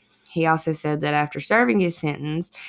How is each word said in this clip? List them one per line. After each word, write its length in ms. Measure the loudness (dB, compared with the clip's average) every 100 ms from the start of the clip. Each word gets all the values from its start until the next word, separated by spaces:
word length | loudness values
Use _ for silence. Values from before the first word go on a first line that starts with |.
| _ _ -8
He 160 | 0 2
also 240 | 2 0
said 300 | -2 -2 -2
that 140 | 0
after 260 | 0 0 -4
serving 400 | 0 2 4 4
his 180 | 2 0
sentence, 540 | -4 -4 -4 -4 -6 -12